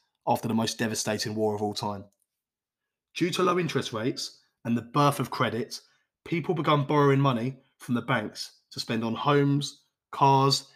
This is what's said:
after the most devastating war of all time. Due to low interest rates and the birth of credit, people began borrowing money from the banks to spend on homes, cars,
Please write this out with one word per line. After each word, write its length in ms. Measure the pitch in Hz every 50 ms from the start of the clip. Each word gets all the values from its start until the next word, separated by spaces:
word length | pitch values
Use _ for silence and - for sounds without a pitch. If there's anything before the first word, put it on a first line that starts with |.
| _ _ _ _ -
after 200 | - 120 - -
the 60 | 113 110
most 260 | 113 113 110 - -
devastating 560 | 120 110 107 - - - - - - 113 104
war 180 | 107 110 107 104
of 80 | 104
all 140 | 107 208 -
time. 300 | - 110 104 - 196 95 - _ _ _ _ _ _ _ _ _ _ _ _ _ _ _ _ _ _ _ _ -
Due 140 | - 165 180
to 140 | - - 180
low 160 | 185 170 180
interest 340 | 170 143 - 131 110 - -
rates 460 | 107 110 135 139 - - - - _ _ _ _ _ -
and 100 | 117 117
the 60 | 120
birth 380 | 110 - - 147 143 143 135 -
of 100 | 131 -
credit, 500 | - - 127 113 110 117 120 - - - - _ _ _ _ _ _ _ -
people 300 | - 165 170 - - 175
began 300 | 160 147 165 151 143 139
borrowing 360 | - 151 147 143 139 139 135
money 380 | 139 139 127 113 117 131 131 - _ _ _
from 160 | - - - 120
the 80 | 117
banks 560 | 113 - 131 113 107 - - - - - - _ _ -
to 80 | - -
spend 240 | - - 120 113 117
on 100 | 113 113
homes, 680 | 113 - 143 147 143 143 143 139 143 139 - - _ _ _ _ _ _ -
cars, 540 | - - 143 139 135 135 135 139 139 - - - _